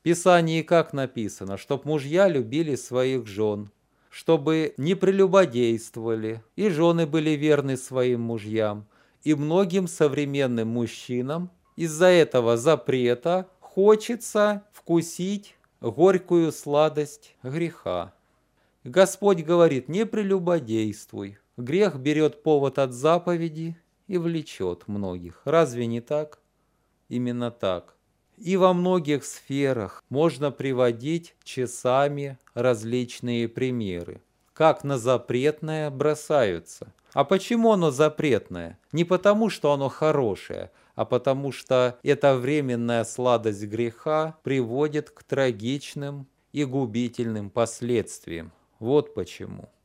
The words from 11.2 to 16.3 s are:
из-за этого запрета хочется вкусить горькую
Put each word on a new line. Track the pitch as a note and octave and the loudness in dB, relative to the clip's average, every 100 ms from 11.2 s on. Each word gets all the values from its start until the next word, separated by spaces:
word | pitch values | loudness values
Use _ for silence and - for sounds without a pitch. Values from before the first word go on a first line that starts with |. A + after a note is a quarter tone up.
| B2+ D#3+ F3+ _ _ | -4 -6 -8 _ _
из-за | - E3 D#3 F3+ | -8 -6 4 6
этого | F3+ D3 B2+ A#2 A#2 | 8 6 4 2 2
запрета | C3 D3+ - C3 A#2+ B2 E3+ F#3 F#3 _ | 4 2 2 0 2 0 0 -2 -4 _
хочется | - - G3+ G#3+ G#3+ A#3+ - G#3+ G#3 G3+ _ | -10 2 4 4 2 -8 -4 0 0 0 _
вкусить | - - E3+ E3 - F3+ G3+ G3+ _ _ _ | -20 -2 0 0 -6 -6 -6 -10 _ _ _
горькую | A#2 A2 F#3 F#3+ - | -8 4 4 4 2